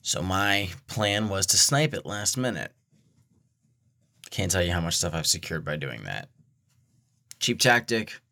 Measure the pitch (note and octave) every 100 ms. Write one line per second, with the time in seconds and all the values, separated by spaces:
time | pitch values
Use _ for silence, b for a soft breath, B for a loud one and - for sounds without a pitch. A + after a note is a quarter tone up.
0 | - - F2+ F#2+ G2+ G2+ G2 F2 - -
1 | G#2 G#2 G#2+ G2 F#2+ - - C#3+ D3+ -
2 | - G#2 G#2 - B2+ F2 G1+ _ _ _
3 | _ _ _ _ _ _ _ _ _ _
4 | _ _ - - F#2+ F#2+ F2 F2 E2+ E2
5 | F2 D#2+ D2+ D#2+ - D#2+ D#2 D2+ C#2 A#1
6 | G1+ G1+ - _ _ _ _ _ _ _
7 | _ _ _ - - A#2 B2 A#2+ A#2 A2+
8 | G#2 - _